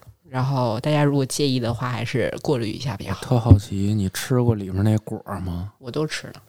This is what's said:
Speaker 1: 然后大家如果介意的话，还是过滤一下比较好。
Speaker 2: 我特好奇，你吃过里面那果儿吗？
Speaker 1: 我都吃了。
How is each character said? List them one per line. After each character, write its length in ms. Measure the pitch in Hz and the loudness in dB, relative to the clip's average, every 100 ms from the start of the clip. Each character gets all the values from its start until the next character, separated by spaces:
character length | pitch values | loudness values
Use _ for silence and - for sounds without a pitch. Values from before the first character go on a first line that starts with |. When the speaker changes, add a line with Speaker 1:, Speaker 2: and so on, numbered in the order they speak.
| - - - | -16 -20 -10
Speaker 1:
然 120 | 131 | -4
后 380 | 135 139 123 107 | -2 0 0 -2
大 100 | 151 | 0
家 140 | 151 | 2
如 100 | 147 | 2
果 120 | 143 131 | 2 0
介 200 | - 147 | 0 0
意 140 | 127 | 0
的 140 | 117 | -2
话， 160 | 113 123 | -4 -4
还 160 | 117 - | -6 -4
是 280 | 117 87 - | -2 -2 -2
过 160 | - 131 | -2 -2
滤 140 | 110 | -2
一 80 | 90 | -6
下 160 | 131 101 | -6 -8
比 80 | |
较 100 | - | -8
好。 60 | 98 | -8
Speaker 2:
我 20 | - | 0
特 120 | 123 | 4
好 220 | 120 101 | 8 8
奇， 340 | - 101 101 | 6 -2 0
你 140 | 107 95 | 0 -2
吃 300 | - - 127 | -4 0 2
过 140 | 120 107 | 2 0
里 140 | 95 | -2
面 120 | 95 104 | 0 2
那 120 | 107 | 2
果 220 | - 107 - | 0 -10 -8
儿 160 | 98 | -8
吗？ 320 | 90 85 98 - | -6 -6 -8 -12
Speaker 1:
我 120 | 131 | -8
都 160 | 131 156 | -6 -4
吃 200 | - - | -6 -12
了。 80 | - | -18